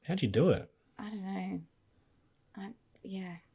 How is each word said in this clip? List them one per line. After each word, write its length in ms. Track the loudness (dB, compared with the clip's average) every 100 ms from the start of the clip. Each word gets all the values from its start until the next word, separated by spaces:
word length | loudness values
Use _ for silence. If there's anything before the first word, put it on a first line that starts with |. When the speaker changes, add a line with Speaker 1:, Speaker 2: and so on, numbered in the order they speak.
| -2
Speaker 1:
How'd 140 | 0
you 40 | 4
do 220 | 6 6
it? 200 | 4 0 _ _ -12
Speaker 2:
I 100 | -8
don't 120 | -6
know. 380 | -4 -4 -4 -6 -8 _ _ _ _ _ _ _ _ -14
I, 120 | -14 -14 _ _
yeah. 320 | -10 -8 -8 -10 _